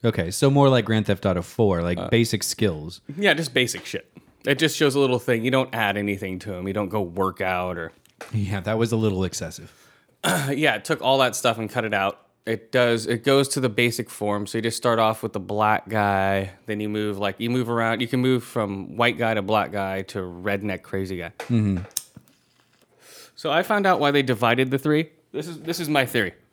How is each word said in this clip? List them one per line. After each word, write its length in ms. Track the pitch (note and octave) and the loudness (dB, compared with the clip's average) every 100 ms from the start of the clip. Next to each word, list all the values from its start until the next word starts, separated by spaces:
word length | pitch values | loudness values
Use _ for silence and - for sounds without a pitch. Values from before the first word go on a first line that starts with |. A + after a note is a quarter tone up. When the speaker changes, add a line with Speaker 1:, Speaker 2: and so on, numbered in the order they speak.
Speaker 1:
Okay, 260 | A#2 A2 E2+ | 0 0 -2
so 180 | - C#3 | 2 4
more 180 | C#3+ C#3 | 6 6
like 140 | B2+ | 6
Grand 220 | G#2 A2 G#2 | 4 0 2
Theft 200 | G2 G2+ | 0 2
Auto 160 | F2+ | 0
four, 400 | E2+ - A2 F2 | -4 2 2 4
like 160 | E2+ F2 | 0 -2
Speaker 2:
Uh, 100 | F2 | 2
Speaker 1:
basic 340 | A#2 A#2 G#2+ | 2 2 0
skills. 580 | - - G#2+ D#2 D#2 - _ D3 | -4 -2 -2 -2 -10 -14 _ -2
Speaker 2:
Yeah, 160 | G3+ | 0
just 180 | D3+ D3+ | 2 0
basic 320 | B2+ B2 - | 0 0 -2
shit. 260 | - - - - _ _ - | -8 -10 -12 -20 _ _ -2
It 120 | C#3 | 2
just 180 | D#3+ - | 2 2
shows 180 | D3+ | 2
a 60 | C3+ | 4
little 180 | C#3 B2 | 2 2
thing. 260 | - A#2 | 0 0
You 60 | A#2 | 2
don't 200 | C#3 B2+ | 0 0
add 220 | A#2+ G#2+ G2+ | 0 0 0
anything 420 | G2+ G2 F#2+ F#2 | -2 -2 -4 -8
to 140 | G#2 | -8
'em. 120 | F2+ F#2 | -8 -6
You 40 | |
don't 140 | G2 G2 | -4 -2
go 100 | G#2+ | -4
work 380 | F#2 E2+ F#2+ F2+ | -4 -2 -2 -2
out 340 | F#2+ F2+ F2+ F2 | -2 -2 -4 -6
or 160 | D#2+ - _ _ - | -10 -12 _ _ -8
Speaker 1:
Yeah, 280 | A2+ F#2+ G2 | -4 -2 -4
that 180 | F#2 A2 | -2 -2
was 140 | A2+ | 0
a 40 | A2 | 2
little 280 | A2 F#2+ | 0 0
excessive. 460 | F#2 - E2 - D#2 _ _ _ _ _ | -2 -4 -10 -12 -18 _ _ _ _ _
Speaker 2:
<clears throat> 280 | - F3 C3+ | -4 -2 -2
Yeah, 220 | C#3 D3+ A2 | 0 0 0
it 80 | |
took 180 | - D#3+ | -4 -4
all 160 | B2 C3+ | 0 2
that 160 | B2+ G#2+ | 2 2
stuff 220 | B2+ A2+ | 0 0
and 100 | A2 | -4
cut 160 | B2 | -4
it 80 | A2 | -2
out. 260 | G#2 G2 - _ _ - | 0 -2 -4 _ _ -6
It 240 | A2+ - | -6 -2
does. 360 | B2+ A#2+ A#2 G#2+ | 2 2 2 0
It 180 | A#2 | -2
goes 240 | C3 C#3 C3+ | 4 4 2
to 120 | - | 0
the 100 | B2+ | -2
basic 400 | G#2 A#2+ A#2 A#2 | 2 0 0 -8
form. 360 | - G#2 G#2 G2+ | -4 -2 -2 -2
So 120 | A2+ | -4
you 40 | |
just 140 | A2+ A2+ | -4 -2
start 220 | B2 A2+ | 0 2
off 240 | A2 A2 | 2 0
with 100 | A2+ | -4
the 80 | - | -8
black 480 | F#2+ G#2 G#2+ G#2+ - | -6 0 2 2 0
guy. 640 | A2 G#2 G2 F#2+ G2 F#2+ F#2+ - | 0 2 2 2 0 -2 -10 -8
Then 120 | G#2+ | -6
you 120 | G#2+ | -4
move, 260 | G#2+ G#2+ G2+ | -4 -4 -2
like, 180 | G2+ F#2+ | -4 -4
you 100 | A#2 | -2
move 220 | B2+ A#2 | -2 0
around. 320 | A#2 A2+ A2+ | 0 0 0
You 40 | A#2+ | 0
can 140 | C3 | 2
move 240 | B2+ B2+ | 2 2
from 520 | A#2 - G#2 G2 F#2+ F#2 | 0 -4 -2 -4 -8 0
white 180 | A#2+ A2+ | 0 2
guy 160 | A#2 | 0
to 80 | A2 | 0
black 320 | G2 G#2+ E2 | 2 0 0
guy 300 | G2+ G2 F#2+ | -4 -4 -4
to 160 | F#2+ G#2 | -6 -8
redneck 640 | F#2 F2 G2 G2 G#2 F#2 | -8 -8 -4 -2 -2 -6
crazy 340 | - F#2+ F#2+ F#2 | -6 -6 -4 -6
guy. 160 | E2+ - - | -10 -12 0
Speaker 1:
Mm-hmm. 300 | A#2 G#2+ F#2+ F#2 - - - _ _ _ _ _ _ _ _ - - - | 2 2 0 -4 -10 -12 -20 _ _ _ _ _ _ _ _ -20 -20 -20
Speaker 2:
So 160 | - D#3+ | -10 0
I 120 | D3+ | 0
found 240 | F#3 G#3 G3 | 2 2 4
out 120 | F3+ | 4
why 120 | C#3+ | 4
they 120 | C#3+ | 4
divided 480 | C3 A2+ A#2 A#2+ C3 | 2 2 4 4 2
the 80 | C3+ | 0
three. 300 | D3+ D3+ D#3+ _ _ | 2 0 0 _ _
This 160 | C3 E3 | -10 -10
is, 120 | D#3+ | -10
this 200 | D#3 E3+ | -8 -6
is 80 | D#3 | 0
my 180 | D3+ B2+ | 2 2
theory. 260 | A#2+ F#2+ - _ | 0 -2 -4 _